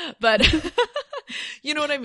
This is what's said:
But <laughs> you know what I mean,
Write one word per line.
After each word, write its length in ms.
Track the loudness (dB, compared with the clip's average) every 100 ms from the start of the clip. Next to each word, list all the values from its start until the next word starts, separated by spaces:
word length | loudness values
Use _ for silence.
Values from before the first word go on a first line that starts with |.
| -10 -2
But 260 | 2 6 4
<laughs> 1080 | 4 0 -2 -2 -4 -12 -12 -12 -12 -12 -10
you 120 | -6
know 60 | -2
what 100 | -2
I 60 |
mean, 60 | 0